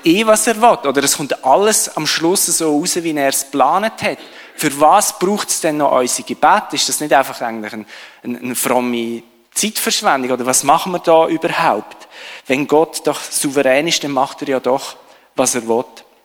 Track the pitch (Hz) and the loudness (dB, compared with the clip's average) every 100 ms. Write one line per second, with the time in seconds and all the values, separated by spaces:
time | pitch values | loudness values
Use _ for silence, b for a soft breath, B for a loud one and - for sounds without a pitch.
0 | - 185 220 214 - 214 233 175 139 135 | 0 2 4 2 2 2 4 4 0 0
1 | 135 - 139 - 127 156 208 214 - - | 0 0 -4 -2 2 4 4 0 -2 -4
2 | 151 - 160 196 - 160 160 147 180 180 | -4 -2 0 0 0 -2 0 0 -2 -4
3 | 165 151 139 135 - 143 135 180 214 - | -4 0 0 -2 -2 0 2 2 -2 -4
4 | 214 143 B B B B 156 139 151 196 | -6 -6 B B B B -4 2 6 6
5 | 208 - 180 208 - - 165 151 143 127 | 2 0 0 0 -2 -4 -2 0 2 2
6 | 127 - 117 127 151 190 - 143 - 127 | 0 -2 -6 0 4 4 0 -4 -4 -4
7 | 151 147 131 127 123 113 107 110 104 B | 0 2 2 -4 -8 -8 -10 -12 -14 B
8 | B B 123 120 123 117 - 123 123 120 | B B -10 -8 -6 -4 0 0 0 -2
9 | 117 117 - _ _ - 214 214 - 220 | -4 -8 -12 _ _ -6 -4 -4 -4 0
10 | 214 139 127 127 123 127 139 160 190 175 | 2 2 0 -2 0 0 4 2 2 -2
11 | 170 160 165 160 170 156 165 107 - - | 4 4 4 0 -2 0 0 0 -4 -16
12 | - B B B B 131 139 151 160 - | -20 B B B B -4 2 2 2 -2
13 | - 139 - - 151 135 131 131 165 160 | -4 -6 -6 -6 -4 0 2 2 0 -2
14 | 147 135 139 - 143 131 123 135 - - | -2 -2 -2 -4 -4 -4 0 -2 -4 -16
15 | b b b - 127 127 113 113 127 - | b b b -2 -2 -2 -2 -2 -4 -12
16 | - _ | -20 _